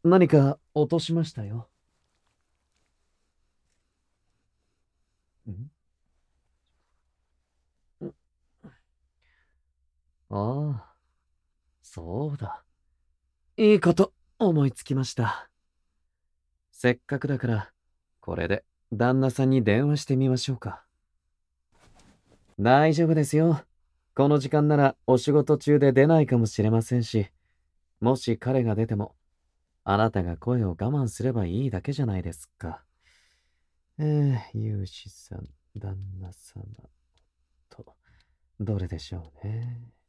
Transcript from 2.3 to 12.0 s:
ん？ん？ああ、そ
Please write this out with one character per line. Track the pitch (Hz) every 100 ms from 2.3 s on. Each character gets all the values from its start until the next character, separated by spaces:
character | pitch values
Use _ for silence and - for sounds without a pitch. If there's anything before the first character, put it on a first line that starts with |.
| _ _ _ _ _ _ _ _ _ _ _ _ _ _ _ _ _ _ _ _ _ _ _ _ _ _ _ _ _ _ _ 120
ん？ |
ん？ | 92 139 _ _ _ _ _ _ _ _ _ _ _ _ _ _ _ _ _ _ _ _ _ _ _ - _ _ _ _ _ 185 _ _ _ _ _ _ _ _ _ _ _ _ _ _ _ _
あ |
あ、 | 98 107 135 151 123 - _ _ _ _ _ _ _ _ _
そ | - -